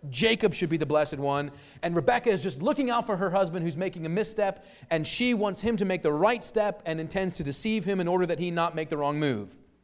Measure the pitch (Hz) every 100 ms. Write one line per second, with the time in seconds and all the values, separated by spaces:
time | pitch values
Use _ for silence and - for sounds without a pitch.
0 | 147 123 226 220 214 - 170 160 147 151
1 | 147 143 139 139 143 - - - 170 170
2 | 160 240 240 196 175 135 196 294 262 240
3 | 233 190 190 185 190 175 165 147 185 185
4 | 160 175 214 - 196 196 - - - 165
5 | 151 - 247 233 208 185 208 226 196 180
6 | 160 147 196 240 - 220 208 202 170 160
7 | 160 190 190 175 143 139 220 220 180 196
8 | 170 180 180 156 180 170 170 160 156 151
9 | 143 147 151 113 101 - - _